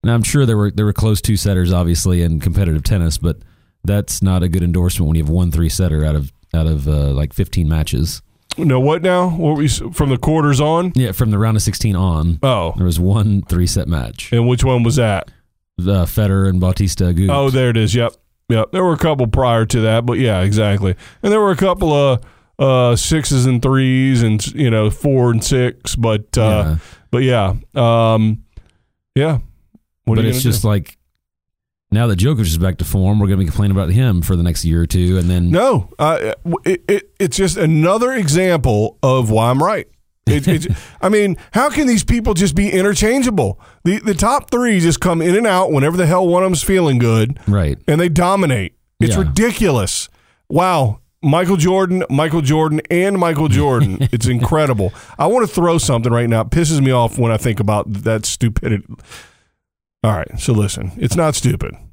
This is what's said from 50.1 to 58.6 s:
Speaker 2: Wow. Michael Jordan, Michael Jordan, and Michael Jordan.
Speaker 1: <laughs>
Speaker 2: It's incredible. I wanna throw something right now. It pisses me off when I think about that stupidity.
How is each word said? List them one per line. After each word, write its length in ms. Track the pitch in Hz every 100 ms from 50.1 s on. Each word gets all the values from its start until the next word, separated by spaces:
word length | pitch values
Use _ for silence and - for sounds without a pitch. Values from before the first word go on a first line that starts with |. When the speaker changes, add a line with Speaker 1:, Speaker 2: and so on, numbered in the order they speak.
| _ _ _ _
Speaker 2:
Wow. 500 | 147 185 170 127 104 _ _
Michael 340 | 156 156 180 190
Jordan, 480 | 160 190 190 185 -
Michael 320 | 135 160 165
Jordan, 380 | 139 156 156 156 -
and 280 | 170 190 196
Michael 300 | 175 151 156
Jordan. 500 | 98 147 123 110 92
Speaker 1:
<laughs> 120 | 131
Speaker 2:
It's 140 | 120 120
incredible. 640 | 123 120 156 147 113 92 - - -
I 80 | 151
wanna 200 | 240 226
throw 280 | - 170 170
something 340 | - 120 117
right 160 | 117 120
now. 140 | 113
It 80 | 113
pisses 300 | 160 160 156
me 100 | 135
off 260 | 127 117 -
when 140 | 117
I 40 | 110
think 220 | 127 104
about 300 | 104 107 - 98
that 200 | - 110
stupidity. 600 | - - 117 104